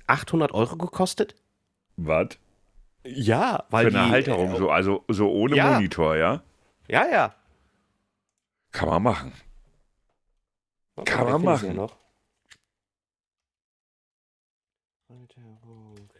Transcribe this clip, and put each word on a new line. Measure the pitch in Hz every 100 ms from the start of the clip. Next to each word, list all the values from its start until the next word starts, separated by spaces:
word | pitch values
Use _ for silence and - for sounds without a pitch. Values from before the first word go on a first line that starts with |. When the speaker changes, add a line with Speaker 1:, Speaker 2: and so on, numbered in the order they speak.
| -
Speaker 1:
achthundert | 143 - 165 151
Euro | 104 117 165
gekostet. | 175 - 185 - - - _ _ _ _ _ -
Speaker 2:
Was? | 78 80 98 - _ _ _ - - _
Speaker 1:
Ja, | - 135 110 120 240 - -
weil | 113 117
Speaker 2:
Für | 101
eine | 90
Speaker 1:
die, |
Speaker 2:
Halterung, | 127 139 95 92
Speaker 1:
äh, | 95
Speaker 2:
so, | 92
also, | 80 95 98 -
so | 101 104
ohne | 98 123 143
Speaker 1:
Ja. | 220
Speaker 2:
Monitor, | - 92 - 78 80
ja? | 82 147 _ _ _ _ -
Speaker 1:
Ja, | 135 311
ja. | 226 110 _ _ _ _ _ _ _ _ _ _ _ _ _ _
Speaker 2:
Kann | - 80
man | 82
machen. | 117 85 64 - - - _ _ _ _ _ _ _ _ _ _ _ _ _ -
Speaker 1:
Warte, | -
Speaker 2:
Kann | 113 123
Speaker 1:
vielleicht | 151
Speaker 2:
man | 180 139
Speaker 1:
finde | 98
ich |
sie | 90
Speaker 2:
machen. |
Speaker 1:
ja |
noch. | 107 _ _ _ _ _ _ - _ _ _ _ _ _ _ _ _ _ _ _ _ _ _ _ _ _ _ _ _ _ _ _ _
Halterung, | 123 120 127 117 110 117 113 110 104 101